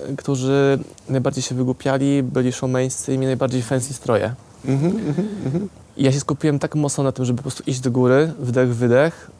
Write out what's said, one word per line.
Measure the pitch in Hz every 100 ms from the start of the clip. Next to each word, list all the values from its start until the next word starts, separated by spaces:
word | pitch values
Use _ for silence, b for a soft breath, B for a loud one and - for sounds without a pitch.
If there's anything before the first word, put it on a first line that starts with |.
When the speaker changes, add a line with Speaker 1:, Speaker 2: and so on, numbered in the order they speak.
| 71
Speaker 1:
e, | 139
którzy | - 135 131 139 139 135 - - -
najbardziej | 131 131 135
się | 127 127
wygłupiali, | 127 127 139 135 139 143
byli | 127 135 127
showmeńscy | 123 131 127 131 - -
i | 131
mieli | 135
najbardziej | 127 135 127
fancy | 117 131 117
stroje. | 127 123 110 107 123 - - -
Speaker 2:
Mhm, | 135 165 214 170
mhm, | 147 208 202 131
mhm. | 160 202 - - -
Speaker 1:
I |
ja | 135
się | 139
skupiłem | - 143 156 143
tak | 160 151
mocno | 143 -
na | 139
tym, | 127 123
żeby | 120
po |
prostu | 135 - -
iść | 131
do | 127
góry, | 123 123 131 160 156
wdech, | 123 123 127 117
wydech, | 120 123 160 - - -